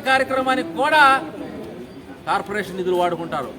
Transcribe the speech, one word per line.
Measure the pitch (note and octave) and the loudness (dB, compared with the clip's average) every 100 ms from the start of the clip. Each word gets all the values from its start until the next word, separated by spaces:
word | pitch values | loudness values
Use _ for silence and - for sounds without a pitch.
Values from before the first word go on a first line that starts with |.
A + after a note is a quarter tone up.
| C4 | 4
కార్యక్రమానికి | C4 C4 C4 C4 C4 B3 A3 | 2 2 0 0 0 -2 -2
కూడా | C#4+ D#4 C#4 C4+ - - - - - - - - - - D#3 | 2 6 6 6 0 -10 -10 -10 -12 -14 -16 -16 -18 -10 -2
కార్పొరేషన్ | F#3+ F#3+ G#3 F#3+ F#3 | -2 -2 -6 -6 -4
నిధులు | F3+ F3+ | 0 2
వాడుకుంటారు. | F3 E3 E3 D#3 A#2+ | 2 0 -4 -6 -6